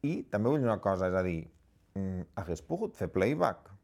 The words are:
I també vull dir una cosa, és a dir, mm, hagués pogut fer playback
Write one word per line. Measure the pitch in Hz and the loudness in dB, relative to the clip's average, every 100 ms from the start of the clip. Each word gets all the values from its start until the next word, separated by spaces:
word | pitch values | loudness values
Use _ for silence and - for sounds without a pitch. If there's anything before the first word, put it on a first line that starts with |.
I | 143 196 - | -2 -4 -4
també | 104 113 | 0 2
vull | 151 | 2
dir | 123 | 2
una | 101 | 2
cosa, | 101 95 92 | 0 2 2
és | |
a | 92 | 2
dir, | 92 82 80 _ _ _ _ | 0 -2 -6 _ _ _ _
mm, | 98 95 92 - | -6 -4 -6 -8
hagués | - 85 82 | -8 -6 -6
pogut | - 175 220 - | -4 -4 -4 -4
fer | 92 | -2
playback | 92 101 151 156 - - - | 2 2 2 0 0 -16 -20